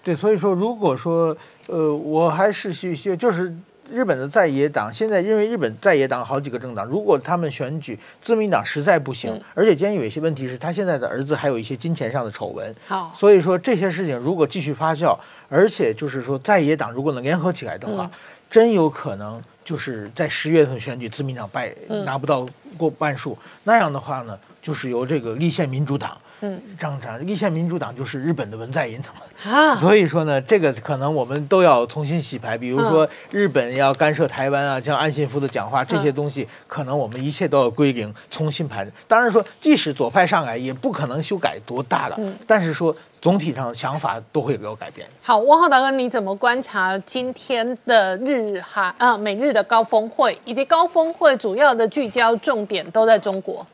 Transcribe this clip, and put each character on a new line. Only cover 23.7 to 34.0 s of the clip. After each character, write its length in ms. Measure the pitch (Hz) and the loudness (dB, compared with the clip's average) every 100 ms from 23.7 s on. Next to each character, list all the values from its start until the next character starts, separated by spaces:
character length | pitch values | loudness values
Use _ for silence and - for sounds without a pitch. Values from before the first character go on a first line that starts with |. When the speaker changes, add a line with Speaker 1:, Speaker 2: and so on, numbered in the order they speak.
| 226 | 2
Speaker 1:
样 160 | 165 | 2
的 60 | 139 | -4
话 220 | 131 131 | -8 -10
呢， 160 | 117 98 _ - | -10 -16 _ -14
就 100 | - | -10
是 160 | 143 131 | -8 -4
由 160 | 120 | -4
这 140 | 127 156 | -2 -4
个 160 | 117 | -4
立 160 | 113 170 | -2 -2
宪 180 | 170 147 | -2 -4
民 160 | 131 | -2
主 100 | 143 | -2
党 220 | 139 - - _ - | -4 -6 -12 _ -10
Speaker 2:
嗯。 200 | 208 185 233 180 | -10 -10 -14 -12
Speaker 1:
这 60 | |
样 140 | 160 139 | -10 -8
讲， 240 | 120 113 | -10 -10
立 100 | 170 | -6
宪 160 | 208 202 | -2 -2
民 180 | 160 170 | -2 -2
主 100 | 170 | -4
党 160 | 113 | -6
就 80 | 117 | -8
是 180 | 135 135 | -8 -4
日 120 | 147 | -2
本 160 | 147 107 | -2 -4
的 60 | 110 | -10
文 140 | 117 | -6
在 160 | 147 123 | -4 -4
寅。 140 | 113 - - - - | -8 -14 -18 -20 -14
Speaker 2:
啊。 300 | 202 262 311 | 0 2 4
Speaker 1:
所 200 | 233 170 | 4 6
以 100 | 214 | 6
说 180 | 165 160 | 6 0
呢， 140 | 156 139 | 0 -2
这 180 | 131 208 | 2 2
个 120 | 151 | 4
可 240 | 120 - 139 | 0 -6 -4
能 160 | 143 | -2
我 100 | 151 | -2
们 240 | 120 143 143 | -2 -4 2
都 160 | 190 | 6
要 220 | 175 127 120 | 8 6 4
重 180 | 156 | -4
新 160 | 143 165 | -2 -4
洗 160 | 139 123 | -4 -8
牌。 200 | 113 117 | -6 -4
比 100 | 123 | -2
如 120 | 127 233 | 0 2
说 160 | 160 | 4
Speaker 2:
嗯。 40 | 151 - - | 2 -2 -8
Speaker 1:
日 160 | 202 202 | -2 2
本 280 | 139 120 | 0 0
要 180 | 131 139 | 2 2
干 200 | 131 | 4